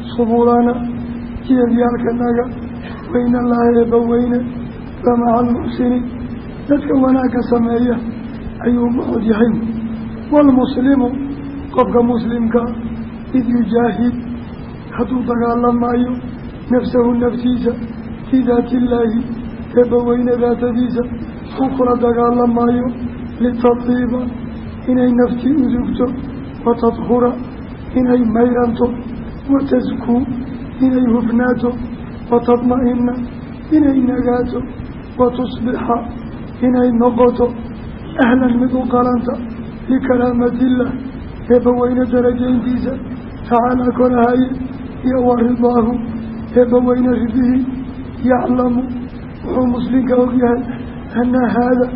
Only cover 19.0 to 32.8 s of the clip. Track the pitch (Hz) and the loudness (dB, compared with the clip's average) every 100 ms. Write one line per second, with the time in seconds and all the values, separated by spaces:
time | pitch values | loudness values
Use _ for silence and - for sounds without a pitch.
19 | 233 226 262 - - - - 247 240 240 | 2 0 -4 -8 -10 -10 0 2 4 2
20 | 240 240 247 233 240 233 240 233 247 233 | 2 0 0 2 0 0 0 0 0 -2
21 | 247 233 - - - - 262 262 247 247 | -4 -6 -10 -12 -10 -2 -2 2 2 2
22 | 240 233 240 247 240 233 240 240 254 - | 2 2 2 4 2 2 2 2 -2 -4
23 | - - - - 240 233 240 240 240 247 | -8 -8 -10 0 0 4 2 2 0 0
24 | 247 247 247 - - - - - - 254 | 0 -2 -4 -8 -10 -10 -10 -8 0 2
25 | 247 240 240 247 254 302 240 240 - - | 4 4 2 2 2 2 2 2 0 0
26 | 247 - - - - - 233 233 233 226 | -2 -2 -8 -10 -12 -4 0 2 0 0
27 | - 247 240 - - - - - - 247 | 0 2 2 0 -10 -12 -14 -14 -4 0
28 | 247 247 220 220 247 240 240 226 240 - | 2 4 2 4 2 2 0 0 -2 -2
29 | - - - - - 277 277 254 - - | -8 -10 -10 -10 0 0 2 0 0 -4
30 | 240 240 - - - - - - 262 254 | 0 0 0 -6 -8 -10 -12 0 2 4
31 | 247 233 226 233 247 247 240 247 - - | 2 2 2 2 2 2 -2 -4 -8 -10
32 | - - - 240 240 240 247 254 | -12 -12 0 0 4 2 4 2